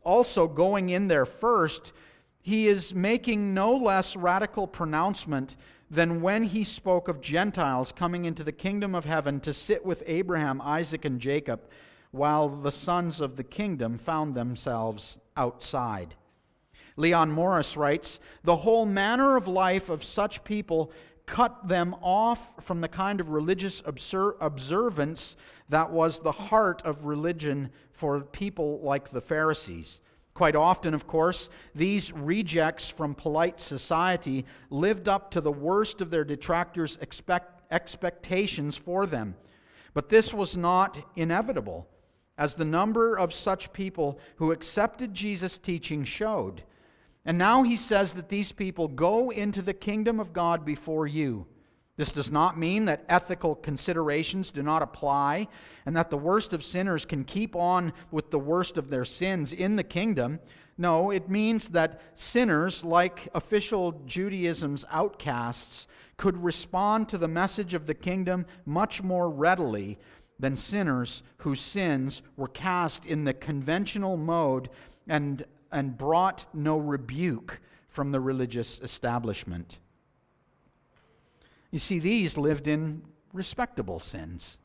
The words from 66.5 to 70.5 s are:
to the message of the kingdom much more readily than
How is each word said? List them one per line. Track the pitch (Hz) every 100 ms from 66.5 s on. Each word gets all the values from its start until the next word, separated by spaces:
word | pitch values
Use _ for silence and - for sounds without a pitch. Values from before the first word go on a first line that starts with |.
| 160 - 180 208 220 220
to | 190
the | 165
message | 165 190 - 185
of | 175 151
the |
kingdom | 151 180 190 185 180 175 -
much | - 156 214 -
more | 190 180 175
readily | 143 160 185 147 104 101 101 - - _ -
than | 135